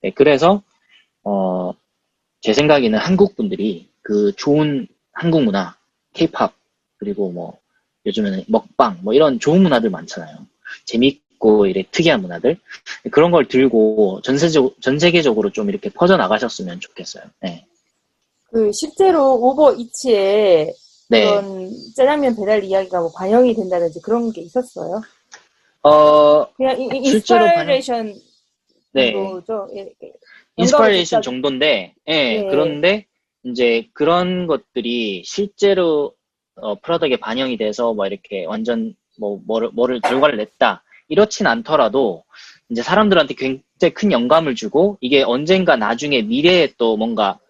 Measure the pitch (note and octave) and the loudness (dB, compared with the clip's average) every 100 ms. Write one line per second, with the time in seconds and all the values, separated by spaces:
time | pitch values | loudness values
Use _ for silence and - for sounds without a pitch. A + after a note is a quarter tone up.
0 | F#3+ - D3+ C#3 E3 G3+ _ _ _ _ | -8 0 2 2 2 0 _ _ _ _
1 | _ _ G#2 G2+ F#2+ F#2 F2+ - _ _ | _ _ -6 -4 -2 -4 -8 -12 _ _
2 | _ _ _ _ - A2 D3+ D3 A#2+ G#2+ | _ _ _ _ -2 0 4 4 2 0
3 | G#2 F#3 G3 - G#2+ F#2+ G#2+ E2+ _ _ | 0 2 2 0 -6 -4 -6 -6 _ _
4 | - G#2 G#2 G2+ - D3 D3+ C#3 - _ | -4 0 0 -2 0 2 2 -2 -8 _
5 | _ - E3+ D#3+ A#2+ G2 F2 - _ _ | _ -6 0 2 2 0 -4 -12 _ _
6 | _ - E4 - - _ _ _ _ _ | _ -4 -4 0 -2 _ _ _ _ _
7 | G2+ G2 G2 F2 E2+ - _ _ _ _ | -10 -6 -6 -6 -14 -16 _ _ _ _
8 | G#2+ G2+ G#2 F#2+ - A2 - - A#2+ F2 | -6 -4 -4 -4 -2 -2 -2 0 0 0
9 | F#2+ B2 D#3 A#2+ - F3 F#3 B2+ A2+ F2 | 0 2 2 2 2 4 4 2 0 -4
10 | F2 - D#2+ - - _ - - - A2+ | -12 -16 -16 -20 -20 _ -20 -18 -6 0
11 | C3 C#3 _ _ A2+ G#2+ G2+ F#2+ F#2+ - | 0 0 _ _ 2 4 2 0 -6 -2
12 | E3 C3 F#2 E2+ B2 E3+ _ - - - | 0 0 -4 -4 -4 -4 _ -20 -18 -14
13 | A#2+ C#3 E3+ E3+ B2+ B2+ C3 A#2 A2 A2 | -2 2 4 4 2 2 2 4 2 2
14 | G2+ G2 - C#3 E3 D#3 C3 _ - C#3+ | 0 0 -2 0 2 2 0 _ -4 0
15 | F3 E3+ D3 G#2+ G2+ - G#2 G2+ - - | 2 2 2 0 -2 -2 -4 -4 -8 0
16 | F3 F#3 F#2+ G#2+ A#2 - F#2 F2 - - | 2 2 2 -2 -2 -8 -12 -12 -18 -18
17 | F2 - - _ F#2 E2+ _ _ _ _ | -18 -18 -20 _ -12 -12 _ _ _ _
18 | _ _ _ _ _ A3+ G#3 G#3 D#4 - | _ _ _ _ _ -2 0 -2 -8 0
19 | F#4+ E4 C4+ B3+ B3 C4+ D4 G#3 A#3+ - | 2 4 2 2 2 4 2 2 -8 -8
20 | C4 G#3 G3 G#3 G#3 E3 D#3 - _ _ | 0 2 2 2 4 2 0 -8 _ _
21 | _ A3+ G#3 G3+ G3 F#3+ F#3 A#3+ - A3+ | _ 2 2 0 -4 -12 -12 -14 -14 0
22 | C4 D4 C#4 A3+ G3+ G#3+ G3 F#3+ F#3 F#3 | 2 2 -2 -2 0 0 0 -2 -2 -4
23 | E3+ - F#3+ A3+ B3+ A3 F#3 F3+ E3+ D#3+ | -4 -6 0 2 4 0 -2 -2 -2 -6
24 | - A#3 A#3 A3 E3 B3 B3 - E3 G3 | -4 -2 -2 -8 -8 -8 -8 -10 -8 -8
25 | A3 _ _ - _ _ _ _ D3 D3+ | -12 _ _ -20 _ _ _ _ 4 6
26 | D3+ D3+ D3 D3+ - _ C4 B3+ C4 C4 | 6 6 6 4 0 _ -2 -2 -4 -2
27 | C4+ A3 - - F4 E4+ - C4+ C4+ A#3 | 0 0 4 4 4 2 0 -2 -2 -6
28 | A3 G3 _ _ _ _ _ _ _ C4 | -6 -12 _ _ _ _ _ _ _ 0
29 | B3 G3+ G3 F#3 F3+ A3 G3 G3+ F#3+ _ | 0 0 -6 -8 -10 -10 -10 -14 -18 _
30 | - _ _ _ _ - G#3 C#4+ A3 F#3+ | -20 _ _ _ _ -2 2 4 4 2
31 | E3 - B2+ B2+ C#3+ C3 D3+ A2+ F2 _ | 0 -2 -2 -4 -4 -2 0 0 -4 _
32 | - D#3 C3 G#2+ G2 C#3 D#3 D3 E3+ G#3+ | -6 -2 0 -2 -2 -2 -2 0 0 -2
33 | _ _ _ _ B2+ A#2+ A#2+ A#2 A2 - | _ _ _ _ -12 -2 0 0 -4 -4
34 | D3+ F3 F3+ F#3 F3 C3+ _ B2+ A2+ A#2+ | 0 0 0 -4 -4 -6 _ -8 -6 -4
35 | A2 F#2+ - - G3+ _ G3+ F#3 F3 D3+ | -6 -8 -10 -8 -8 _ 0 2 0 0
36 | C#3+ _ _ _ _ - G#2+ G#2 - E3 | -4 _ _ _ _ -14 -10 -10 -6 -4
37 | D#3 A#2+ A2 A#2+ C3 A2+ G#2+ G#2+ A#2 G#2+ | -2 -4 -4 -6 -6 -4 -4 -2 -4 -2
38 | G2 G2+ _ G2 E2+ G#2+ A2+ A#2 A2+ - | -6 -6 _ -10 -8 -6 -4 -4 -6 -10
39 | _ _ G#2 G2+ - A2+ A2+ A2+ B2 B2 | _ _ -10 -10 -6 -4 -4 -2 -2 -2
40 | - B2+ D3 A2 G#2+ _ A#2 G2 _ _ | -2 2 0 0 -8 _ -2 -2 _ _
41 | _ D#3 G#3+ - F#3 A#2 - D3+ A2+ B2 | _ 0 0 0 -2 -2 -2 0 2 0
42 | A#2+ E2 _ - - _ _ A#2 A#2+ F#3 | -2 -4 _ -20 -20 _ _ -8 0 2
43 | G#3+ F#3 C#3+ C3+ C3 C3+ _ _ E3+ - | 4 2 0 -4 -6 -8 _ _ -2 0
44 | G#3 C3 B2 D#3 D#3+ A#2 G#2+ C#3+ G3 G3+ | 0 0 2 2 2 -6 -2 0 0 -2
45 | B2+ C#3 C3 B2 D#3 F#3+ F3 C3 G#2+ A#2+ | 0 0 2 -2 0 0 2 0 0 -4
46 | D3 C3+ G#2+ B2 D#3+ F3+ C#3+ _ A2+ G#2+ | -2 -2 -2 0 2 2 0 _ -2 0
47 | A2+ A2 G2 - | -2 -2 -2 -4